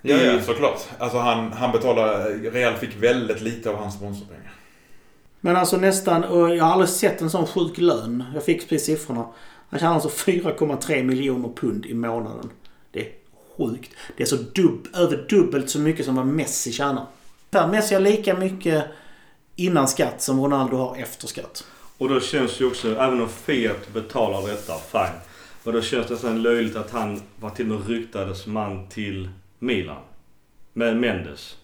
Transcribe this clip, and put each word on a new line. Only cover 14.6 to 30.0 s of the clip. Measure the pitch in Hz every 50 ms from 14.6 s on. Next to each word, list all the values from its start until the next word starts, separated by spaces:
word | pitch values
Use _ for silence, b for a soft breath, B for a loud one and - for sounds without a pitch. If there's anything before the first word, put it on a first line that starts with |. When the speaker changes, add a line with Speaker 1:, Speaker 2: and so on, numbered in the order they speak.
| 180 - 117 - - - -
Speaker 3:
över | 180 175 156 147 - - -
dubbelt | 214 196 170 - - 139 127 -
så | - 151
mycket | 147 156 160 160 139
som | 135 131
vad | 131 127
Messi | 135 147 160 135 - - - - 131
tjänar. | - - 143 143 135 120 - B B B B B B B - -
Där | - 196 165
Messi | 160 196 220 214 202 202
har | 190
lika | 190 202 214 214 - 196 180
mycket | 180 190 190 190 - - 170 156 151 147 151 B B B B B B B B B B _ _ -
innan | - 175 180 175 151 135 131
skatt | - - 147 123 120 -
som | - - 131 131
Ronaldo | 135 143 143 135 131 123 131
har | 127 127 127 131
efter | - 120 - - - -
skatt. | - - - - - - - B B B B B B B -
Speaker 2:
Och | 135 131
då | 139 127
känns | - - - 143 127 117 - -
ju | 131
också, | 127 120 - - 113 107
även | 110 131 131 127 120
om | 113 107
Fiat | - - - - 147 123 113 107 98 98 - -
betalar | 104 113 110 - - 127 113 98 98 98 95 104
detta, | 104 104 101 - 82 82 - -
fine. | - 107 92 87 85 85 B B B B B B B B -
Men | 117 113
då | 117
känns | 113 - - 123 113
det | 117
nästan | 120 113 123 120 113 113
löjligt | 113 117 117 117 113 104 104
att | 110 104 -
han | 123 117 110 104 101 104 - - - -
var | 110 107
till | 98 - 120 110
och | 107 104
med | 95 107
ryktades | 117 113 113 113 - 101 95 98 95 95 -
man | 107 107 110 107 98 98 95 95 -
till | - 110 104 101 95 95 92 92 92 - - - _ _
Milan. | 117 127 120 95 80 78 73 69